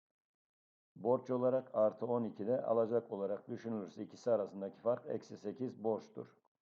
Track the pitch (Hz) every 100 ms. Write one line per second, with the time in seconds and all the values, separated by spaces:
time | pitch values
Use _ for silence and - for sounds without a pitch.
0 | _ _ _ _ _ _ _ _ _ -
1 | 104 127 123 127 127 131 127 113 107 -
2 | 117 120 110 - 104 127 113 113 110 117
3 | - 101 98 101 - 117 117 110 90 -
4 | 104 - 123 110 95 98 98 - 113 123
5 | - 117 - 113 104 101 123 107 110 104
6 | - 123 120 _ _ _